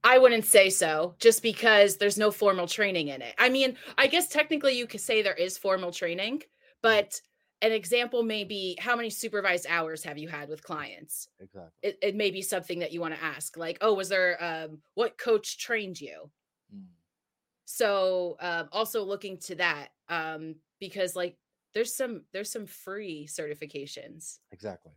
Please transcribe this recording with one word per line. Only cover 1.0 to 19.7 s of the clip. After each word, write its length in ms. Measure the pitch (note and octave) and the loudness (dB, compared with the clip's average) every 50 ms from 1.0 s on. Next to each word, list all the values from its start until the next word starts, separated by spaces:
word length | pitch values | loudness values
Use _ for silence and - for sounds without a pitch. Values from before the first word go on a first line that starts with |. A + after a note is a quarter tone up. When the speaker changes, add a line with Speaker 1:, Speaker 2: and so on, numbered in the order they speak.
| E3 F3 - _ | -2 -2 -4 _
Speaker 1:
just 240 | - A3+ A3 - | 6 6 6 8
because 560 | - A3+ G#3 - A#3 A3+ G#3+ G3+ G3+ G3 G3 - | 0 -2 -2 2 4 6 8 8 8 6 6 2
there's 180 | G#3 G#3 G3+ G#3 | 0 0 2 2
no 120 | G#3+ G#3+ | 2 2
formal 360 | G3+ - G#3+ G3 F#3 F#3 F3+ | 2 4 2 4 4 2 0
training 420 | E3+ - - G#3 G3+ F#3 E3+ D3+ C#3+ | -2 0 0 0 0 0 -2 -2 -4
in 120 | C3+ C3 | -6 -8
it. 140 | A#2+ A#2 - - | -12 -10 0 2
I 120 | A#3 B3+ | 2 4
mean, 260 | B3+ C4+ C4+ C4 B3+ - - - - - | 4 2 2 0 0 -6 -16 -4 2 2
I 80 | C4+ | 4
guess 220 | C4+ D#4 F4 F4 - | 4 4 0 0 0
technically 480 | - D4+ D4+ D4+ D#4+ D4 C#4+ C#4 C4 B3 | 0 0 0 0 -2 2 2 2 2 2
you 80 | A#3+ | -4
could 140 | A3+ - G#3 | -6 -8 -8
say 200 | - - A3+ A3 | -4 0 0 2
there 140 | G3+ G3 - | 2 0 0
is 240 | D#3+ F3 F#3 F3+ - | 0 -4 -4 -4 -4
formal 340 | - G3 F#3+ F#3 F#3 F3 | 0 0 0 0 -2 -6
training, 460 | F3 - F#3 E3+ E3+ F#3 G3 A3+ C4 D4+ | -6 -4 -4 -4 -4 -4 -4 -4 -6 -8
Speaker 2:
Mm. 60 | - _ _ _ _ _ _ _ | -10 _ _ _ _ _ _ _
Speaker 1:
but 380 | - A3+ A3 G#3 G3+ - - - _ _ _ _ _ _ _ _ | 2 4 4 4 2 0 -8 -14 _ _ _ _ _ _ _ _
an 100 | G#3 A3+ | 0 2
example 500 | A3 G#3+ F3+ E3+ A#3+ A#3+ A#3+ A#3+ - A#3+ | 2 0 0 0 0 0 0 0 0 0
may 220 | A#3 A3 G#3+ G#3+ G3+ | 0 0 -2 -4 -6
be, 320 | F3 G#3 G3 F#3+ F#3 F3 - | -6 -8 -6 -6 -6 -6 -6
how 160 | - B3 A#3+ | -2 -2 -2
many 140 | A#3 A#3 A3 | -2 -2 -6
supervised 560 | G#3 - - A3 G#3+ G#3 F#3+ G3 F3 F3 - C#3+ | -8 -8 -8 -4 -4 -2 0 0 0 0 0 -2
hours 340 | E3+ E3+ D#3+ D#3+ D#3+ D3+ - | -2 -2 -2 -4 -8 -10 -12
have 120 | D#3 D3 | -12 -12
you 120 | D3+ D3+ E3 | -12 -12 -12
had 200 | D#3+ D3 D3 D3 | -12 -12 -10 -12
with 140 | D#3 D3 | -14 -14
clients? 680 | - - E3 D3+ C#3+ A#2 F#2+ E2+ E2 - - - - _ _ _ | -10 -10 -8 -8 -8 -10 -14 -18 -16 -14 -12 -12 -12 _ _ _
Speaker 2:
Exactly. 320 | G2 - _ G2 E3+ - _ _ | -20 -20 _ -20 -20 -20 _ _
Speaker 1:
It, 160 | - G3+ G3 _ | -6 -6 -4 _
it 140 | - G#3 G3 | -4 -2 0
may 140 | G#3 G#3+ G3 | 0 0 0
be 100 | F#3+ F#3+ | 0 -2
something 380 | F#3 - G3+ F#3 F3 - F3+ E3+ | -6 -4 -4 -6 -4 -6 -6 -6
that 140 | F3 - | -6 -6
you 80 | E3 E3+ | -6 -6
wanna 160 | E3+ D#3+ D#3 D3 | -6 -6 -6 -6
ask, 380 | D#3+ D#3 C#3 B2+ - - - E3 | -8 -8 -8 -8 -12 -14 -12 -10
like, 180 | E3 E3 F3 - | -10 -8 -6 0
"Oh, 100 | G3+ A3 | 2 2
was 160 | G#3 F#3+ F#3+ F3+ | 2 2 0 -2
there, 340 | G3 F#3 F#3 F3+ E3+ D#3+ | 0 2 2 2 0 -2
um, 380 | E3+ F3 E3 D#3+ D#3+ D#3 D#3 D#3 _ _ _ | -4 -6 -6 -6 -8 -12 -14 -18 _ _ _
what 240 | G3 A#3+ A3+ - - | -2 -2 -2 -2 -6
coach 400 | - B3 A3 G#3 - - - - | 0 0 0 0 0 -6 -10 -10
trained 420 | - - A#3 A3 G#3 F#3 F3 - | -6 -4 -4 -4 -4 -6 -10 -12
you?" 300 | C#3+ B2+ - - - D3+ _ _ _ _ _ _ _ _ G2+ | -14 -16 -16 -18 -20 -20 _ _ _ _ _ _ _ _ -20
Speaker 2:
Mm. 120 | G2 F#2+ F2+ F2 E2 _ _ _ _ _ _ _ _ _ _ _ _ _ | -20 -20 -20 _ _ _ _ _ _ _ _ _ _ _ _ _ _ _
Speaker 1:
So, 680 | - - - A#3+ G#3 G3+ G3 F#3+ F#3 F#3 F3+ F3+ F3 - - | -14 -2 0 2 2 2 2 2 2 0 0 -2 -4 -8 -8
um, 300 | E3 F3 E3+ E3 D#3 D3 | -6 -4 -4 -4 -6 -4
also 320 | - G#3 A3+ A3 - A3+ G3+ | -4 -4 -4 -2 -2 -4 -4
looking 320 | F#3 G3+ G3 - G3 F#3+ D#3+ | -4 -6 -8 -8 -12 -12 -12
to 140 | - - F3+ | -12 -12 -4
that, 340 | E3 F3+ E3+ | 0 0 0